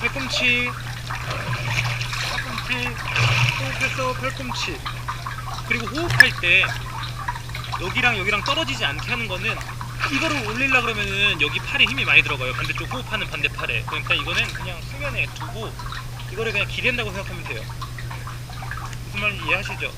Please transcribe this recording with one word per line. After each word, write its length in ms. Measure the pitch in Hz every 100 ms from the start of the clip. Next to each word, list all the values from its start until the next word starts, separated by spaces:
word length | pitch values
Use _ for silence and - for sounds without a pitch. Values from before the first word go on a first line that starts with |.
팔꿈치, 640 | 240 262 262 - 247 240 247 240 - - - - - - - - - - - - - - -
팔꿈치, 580 | - - - - 247 247 240 - - 120 - - -
호흡해서 540 | - - 254 269 254
팔꿈치. 680 | - 254 277 254 - - - - - - - - - - - -
그리고 200 | 240 233
호흡할 440 | 262 349 - - -
때 240 | 175 185 185 - - - - - - - - - - -
여기랑 380 | 180 247 247 214
여기랑 260 | 190 208
떨어지지 400 | 269 302 320 269
않게 260 | 208 220 -
하는 160 | 240 220
거는, 300 | 180 214 202 - - - - -
이거를 340 | 269 320 285 214
올리려 360 | 226 269 262
그러면은 580 | 233 208 202 196 202 175
여기 180 | 143 -
팔에 280 | - 269 233
힘이 180 | 262
많이 180 | 185 147
들어가요. 300 | 156 143 127
반대쪽 400 | 123 123 - -
호흡하는 340 | 262 - 214 165
반대팔에. 540 | 151 - - 160 117 -
그러니까 280 | 156 -
이거는 320 | 175 - 185 226
그냥 260 | - 185 175 -
수면에 360 | 277 285 202 139 -
두고 360 | - 214 220 - - - - - -
이거를 200 | - 226
그냥 160 | 202 214
기댄다고 420 | - 214 240 214
생각하면 300 | 190 190 185
돼요. 200 | - 113 - - - - - - - - - - - - - - -
무슨 140 | -
말인지 240 | 208 190 160
이해하시죠? 440 | 180 202 - 135